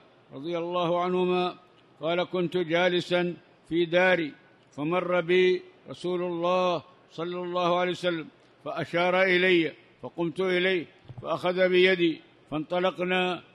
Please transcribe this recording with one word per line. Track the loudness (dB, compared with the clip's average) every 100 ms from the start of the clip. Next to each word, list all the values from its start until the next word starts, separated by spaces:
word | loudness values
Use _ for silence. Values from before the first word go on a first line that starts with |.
| -18 _ _
رضي | -14 -8 -6
الله | -4 -2 0 0
عنهما | 0 0 2 0 -2 -6 -16 _ _ _
قال: | -4 -2
كنت | -2 -2 -2 -2
جالسا | 0 2 2 0 0 0 0 -6 -14 _ _
في | -2
داري | 2 4 4 2 -2 -10 _ _ _
فمر | -8 -2 -2 0 0
بي | 2 4 4 2 -4 -20 -18
رسول | -10 -6 -4
الله | -4 -2 0 2 2 -2 -6 _ _
صلى | -10 -8 -6
الله | -4 -2 0 2
عليه | 0
وسلم | -2 -2 -4 -6 -16 _ _
فأشار | -10 -8 -4 0 2 2
إلي | 4 4 4 4 2 -6 _ _
فقمت | -14 -6 -6 -2
إليه | -2 0 0 -2 -4 -14 -20 -14
فأخذ | -6 -2 -2 2 4
بيدي | 6 6 4 0 -2 -10 _ _
فانطلقنا | -8 -4 -2 -2 -2 -2 0 -2 -4 -10